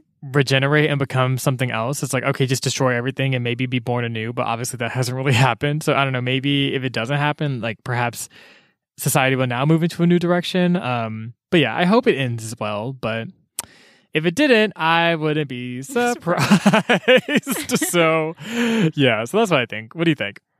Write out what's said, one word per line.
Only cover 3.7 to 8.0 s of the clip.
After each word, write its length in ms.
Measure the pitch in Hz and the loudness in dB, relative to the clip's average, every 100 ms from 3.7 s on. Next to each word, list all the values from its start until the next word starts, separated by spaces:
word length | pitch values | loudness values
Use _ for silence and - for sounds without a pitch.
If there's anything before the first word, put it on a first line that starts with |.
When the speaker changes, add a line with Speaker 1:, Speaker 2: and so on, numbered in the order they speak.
| 127 | -4
Speaker 1:
born 240 | 117 120 120 | -2 -2 -4
anew. 280 | 113 110 | -4 -6
But 120 | 120 113 | -4 -4
obviously 320 | 113 123 117 | -4 -6 -6
that 140 | 117 | -4
hasn't 260 | 131 123 127 | -2 -4 -2
really 160 | 135 | 0
<laughs> 0 | |
happened. 500 | 120 131 117 147 151 | 2 2 0 -2 -2
So 100 | 156 135 | 0 0
I 80 | |
don't 100 | 139 | 0
know, 80 | 127 | -2
maybe 520 | 123 131 135 143 139 | -2 -2 0 0 0
if 100 | 135 | -2
it 100 | 127 | -4
doesn't 240 | 117 117 143 | -4 -2 0
happen, 420 | 147 147 151 127 | 0 -2 -4 -4
like, 220 | 113 107 | -6 -8
perhaps 460 | - 123 | -4 -2